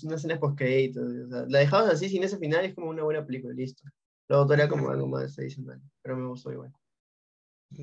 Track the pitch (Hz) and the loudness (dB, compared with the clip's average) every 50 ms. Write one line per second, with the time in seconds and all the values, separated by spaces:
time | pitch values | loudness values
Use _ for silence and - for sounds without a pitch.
0 | 147 156 160 160 151 160 160 147 151 143 143 - 135 127 131 135 135 127 120 123 | -8 -6 -6 -4 -4 -4 -2 -2 -2 -2 0 0 0 2 4 4 2 2 0 -4
1 | 123 123 120 123 123 123 123 120 120 123 131 139 143 143 170 202 226 214 165 151 | -6 -6 -6 -8 -10 -8 -8 -8 -4 2 4 6 6 6 6 6 6 6 4 2
2 | 185 196 196 180 185 196 202 196 170 147 156 165 190 190 190 - 175 160 160 160 | 0 -2 -2 0 0 -2 -2 -4 -2 0 2 2 0 0 -4 -6 -8 -6 -4 -2
3 | 156 151 156 156 147 139 127 131 127 120 113 127 131 127 - _ - 139 - _ | -2 -2 0 -2 -4 -6 -8 -8 -8 -8 -8 -8 -8 -8 -10 _ -20 -20 -20 _
4 | _ _ _ _ _ - 139 143 143 139 147 147 147 147 - - - 131 - - | _ _ _ _ _ 2 4 4 6 6 6 6 4 4 2 0 -2 -2 -2 -2
5 | 67 135 135 65 65 67 - - 67 65 - - - - - - 135 - _ _ | -2 -2 -2 -4 -4 -6 -8 -10 -10 -10 -10 -12 -14 -14 -16 -18 -20 -20 _ _
6 | - 127 131 127 127 127 123 123 - - - - 127 131 139 _ _ _ _ _ | -10 -8 -6 -6 -6 -8 -10 -10 -12 -12 -12 -12 -12 -16 -18 _ _ _ _ _
7 | _ _ _ _ _ _ _ _ _ _ _ _ _ _ - 147 | _ _ _ _ _ _ _ _ _ _ _ _ _ _ -18 -18